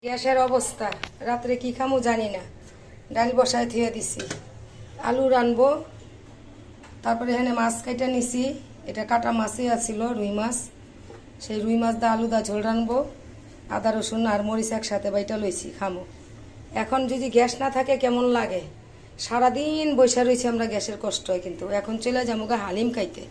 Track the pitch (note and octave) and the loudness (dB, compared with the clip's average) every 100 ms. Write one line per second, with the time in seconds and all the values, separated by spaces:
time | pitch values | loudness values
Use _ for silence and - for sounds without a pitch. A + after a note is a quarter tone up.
0 | A#3+ A#3+ B3+ C4 B3+ B3+ A#3+ - G#3+ - | -4 -2 4 6 6 4 2 -4 -4 -4
1 | - - A3+ A#3+ A#3+ B3 B3 A#3+ C4 C4 | -10 -8 -4 -2 0 -2 -2 -2 2 2
2 | A#3 A3+ G#3+ F#3+ F3+ - - - - - | 2 2 0 -4 -10 -16 -20 -20 -20 -20
3 | - A3 A#3 A#3+ B3+ A#3+ A#3+ A3+ A#3 A3+ | -6 0 2 4 4 4 0 0 0 -2
4 | - - - - - - - - - - | -6 -6 -8 -8 -12 -16 -18 -16 -16 -6
5 | A3+ B3 C4+ B3+ A#3+ A#3 C4 D4+ D#4+ - | -2 2 4 6 4 6 4 4 -4 -16
6 | - - - - - - - - - - | -18 -20 -20 -20 -20 -20 -20 -20 -20 -8
7 | A#3 A#3 A#3+ B3 B3 A#3 A3+ A3+ - B3 | -2 0 0 0 2 2 2 0 -4 -2
8 | B3+ B3+ A#3+ B3 C4 D4 - - - - | 0 0 0 0 -2 -2 -12 -16 -10 -6
9 | G#3+ A#3 A#3 A#3 G#3+ - B3 A#3 A#3 G#3+ | 0 2 2 0 0 0 0 0 0 -2
10 | A3+ A#3 G3+ G#3 A3+ A#3+ - - - - | -2 -2 -2 -2 -2 -2 -6 -16 -20 -20
11 | - - - - - G#3+ G#3+ A3+ A#3 A3+ | -20 -20 -20 -18 -6 -2 2 2 2 2
12 | A#3 A3 A3+ A3 G#3+ G#3 G#3+ A3+ A3+ B3 | 2 2 2 0 0 -2 0 0 2 0
13 | C#4+ - - - - - - G#3 G#3+ A3 | -2 -6 -18 -18 -18 -20 -6 -2 0 0
14 | G#3+ A3 A3+ G#3 G#3 A3 A3 A3 - G3+ | 0 0 2 2 2 0 0 -2 -2 -2
15 | G3+ G3+ G3+ A3 G#3 F3 - - G3 F3+ | 0 -2 -2 -2 -2 -4 -8 -6 -6 -6
16 | F#3 - - - - - - A3 A3 C4 | -10 -16 -18 -18 -18 -18 -8 -4 0 0
17 | C4 C4 C4 A3+ A#3+ A#3+ C4+ C4 C4 C4 | 0 0 2 4 4 2 -2 0 2 2
18 | B3+ A#3+ B3 A#3+ A3 F#3 D3+ - - - | 4 2 4 2 0 -4 -6 -14 -20 -20
19 | - - - A#3 B3+ B3 D4+ D#4 D#4 C4+ | -20 -12 -4 4 4 4 0 0 2 6
20 | B3+ B3 B3 B3 B3 A#3 A3+ G#3 G3 G#3 | 6 6 4 4 2 0 0 -2 -4 -6
21 | G#3+ F#3 - F#3 F3+ E3 F3+ G3+ G3+ A3+ | -4 -4 -2 -2 -2 -8 -2 -2 -2 -2
22 | A#3 B3 B3 A3 G#3+ A#3 G3+ F#3 A#3+ A#3+ | 0 0 0 -2 0 -2 0 0 0 0
23 | F#3 - - | -4 -6 -16